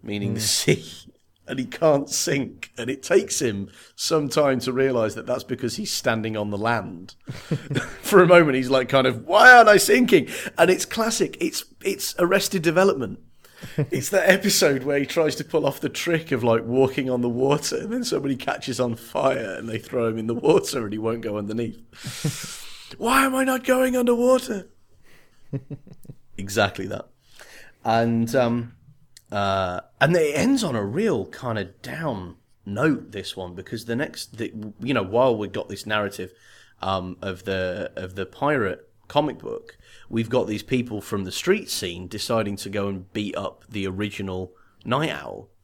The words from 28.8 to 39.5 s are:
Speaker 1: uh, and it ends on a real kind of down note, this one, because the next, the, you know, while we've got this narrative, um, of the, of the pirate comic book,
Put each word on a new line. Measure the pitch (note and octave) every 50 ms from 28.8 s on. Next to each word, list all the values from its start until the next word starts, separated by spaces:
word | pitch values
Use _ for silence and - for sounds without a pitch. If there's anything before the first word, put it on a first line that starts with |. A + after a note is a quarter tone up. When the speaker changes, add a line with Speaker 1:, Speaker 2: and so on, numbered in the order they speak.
| _ - - _ _ _ - - _ _ -
Speaker 1:
uh, | G2+ G2+ G2 G2 G2 F#2+ F2+ F2+ F#2 - _ _ _ C3
and | D3+ E3+
it | F3 D#3+ D3 C#3+
ends | D3+ F3 A#3+ C#4 C4 -
on | E3 A#2+
a | A2+ G2+
real | G2 A2 D#3+ A3 A3 D#3+ A2 -
kind | - - - - B2 A2+ G#2+
of | G2 F2+ - _
down | - B2 C3 D3 E3 D3+ A#2+ G2 F#2 F2 D#2+ _ _ _ _ _ _
note, | G2 G2+ G#2+ C#3 D#3+ C#3+ A#2 - - G#2+
this | G2+ F#2 - -
one, | - F#2 F2+ F2
because | F#2 F#2 - - A2+ A2+
the | A2+ A#2
next, | A#2+ D3+ - - - - - -
the, | A2 A#2 - - A2+ G#2 A2 G#2 _
you | A2+ B2 C#3+
know, | A#2 F#2+
while | F#2+ G2+ A#2 C3 C3+ A#2
we've | G#2+ G#2 G2
got | - G#2+ - -
this | G2+ - -
narrative, | G#2+ G#2+ G#2+ G#2 G2 - - F#2 F#2 - _ _ - - - - _ _ _ -
um, | F#2+ F#2+ F#2+ F2+ F#2 F2+ - -
of | G2 F#2 F2 -
the, | G2+ F#2+ F#2+ F#2 F#2 F2+ G#2 F#2 - -
of | - F#2 F#2 F#2
the | G2+ F#2+
pirate | - - - C#3 C#3+ D3+ C3+ A2 F#2+ F2 - - _ _ _ _ _
comic | - C#3+ D3+ D3+ - -
book, | - -